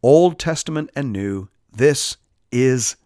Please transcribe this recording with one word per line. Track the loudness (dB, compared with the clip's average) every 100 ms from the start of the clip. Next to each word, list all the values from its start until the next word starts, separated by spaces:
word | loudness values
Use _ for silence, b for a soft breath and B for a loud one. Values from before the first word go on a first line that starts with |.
Old | 6 6 4 0
Testament | -6 -6 -6 -8 -6 -6
and | -6
New, | -4 -4 -6 -10 _ _
this | 0 2 2 -4 -10 _ _ _
is | 0 0 0 -4 -8